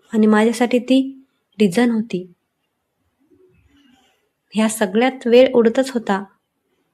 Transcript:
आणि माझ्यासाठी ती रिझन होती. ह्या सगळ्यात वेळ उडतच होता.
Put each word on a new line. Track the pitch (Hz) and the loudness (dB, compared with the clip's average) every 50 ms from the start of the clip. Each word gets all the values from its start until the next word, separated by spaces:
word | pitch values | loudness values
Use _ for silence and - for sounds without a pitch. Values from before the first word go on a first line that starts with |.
| _ _ | _ _
आणि | 226 214 214 | -2 0 2
माझ्यासाठी | 214 214 208 220 240 233 - 247 233 247 247 | 2 2 2 2 0 0 -2 -2 -2 -2 -2
ती | 247 - 262 269 269 269 - - _ _ _ _ _ _ _ - | 0 0 0 0 0 -4 -10 -16 _ _ _ _ _ _ _ -2
रिझन | 220 185 170 233 247 240 | -2 0 0 0 0 0
होती. | 226 220 226 - - 180 180 180 _ _ _ _ _ _ _ _ _ _ _ _ _ _ _ _ _ _ 277 320 370 370 370 370 _ _ _ _ 277 285 _ _ _ _ _ _ _ _ _ _ _ _ _ _ - | -2 -4 -6 -6 -8 -10 -10 -12 _ _ _ _ _ _ _ _ _ _ _ _ _ _ _ _ _ _ _ _ _ _ _ _ _ _ _ _ _ _ _ _ _ _ _ _ _ _ _ _ _ _ _ _ -4
ह्या | 214 220 220 | -2 -2 -2
सगळ्यात | 220 - 214 190 190 226 254 262 262 - - | -2 -4 -4 -2 0 0 0 0 -2 -4 0
वेळ | 233 233 247 262 254 - | 4 4 6 6 4 4
उडतच | 240 220 226 226 269 262 262 | 2 2 2 0 0 -4 -4
होता. | - 226 220 - 196 190 202 - _ _ _ _ _ _ _ _ _ _ _ _ | -6 -8 -4 -4 -6 -6 -6 -12 _ _ _ _ _ _ _ _ _ _ _ _